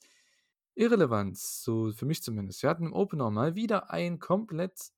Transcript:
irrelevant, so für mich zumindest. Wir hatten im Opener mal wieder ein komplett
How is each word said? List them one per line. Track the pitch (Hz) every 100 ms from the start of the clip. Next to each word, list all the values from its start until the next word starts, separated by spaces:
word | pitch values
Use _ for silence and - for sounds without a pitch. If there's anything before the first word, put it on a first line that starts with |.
| - _ _ _ _ _ _ -
irrelevant, | 233 226 151 110 98 98
so | - - - 113 110
für | 107 131
mich | 160
zumindest. | - 110 98 -
Wir | 131
hatten | 165 165
im |
Opener | - 202 156 117
mal | 104 143
wieder | 175 226 208 -
ein | 170 175 170
komplett | - 185 220 156 185 - -